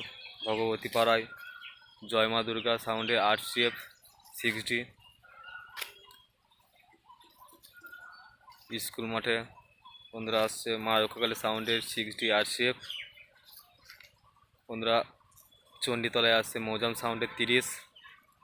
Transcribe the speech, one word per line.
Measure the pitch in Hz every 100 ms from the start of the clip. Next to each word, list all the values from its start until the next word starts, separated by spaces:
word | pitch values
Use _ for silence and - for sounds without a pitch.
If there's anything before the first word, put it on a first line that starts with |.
| - - - -
ভগবতী | 110 110 113 110 113
পাড়ায় | 117 113 113 113 - - - - - - -
জয় | 104 110 110
মা | 113
দুর্গা | 110 113 117 117
সাউন্ডে | 120 110 113 117
আরসিএফ | 101 110 - 123 120 - - - - _ -
সিক্সটি। | - 117 110 113 120 123 - - _ - - - - - - - - - - _ _ _ _ _ _ 831 880 855 960 932 960 1017 - - 1077 1077 1077 - - - _ - - - 110
স্কুল | - - 113
মাঠে | 113 120 117 117 - - _ - - -
বন্ধুরা | 113 110 110
আসছে | 110 - 117 113
মা | 110 110
রক্ষাকালী | 107 117 117 110
সাউন্ডের | 110 110 110 117
সিক্সটি | - 117 107 - 113
আরসিএফ। | 104 107 - 123 127 - - - - - _ - - - _ - - - _ _ _ _ _ -
বন্ধুরা, | 113 113 117 - - _ - - _ _ -
চণ্ডীতলায় | - 120 117 120 117 113
আসছে | 107 117
মৌজাম | 110 107 117 113
সাউন্ডের | 117 113 117 -
তিরিশ | 117 123 - - - - - - _ _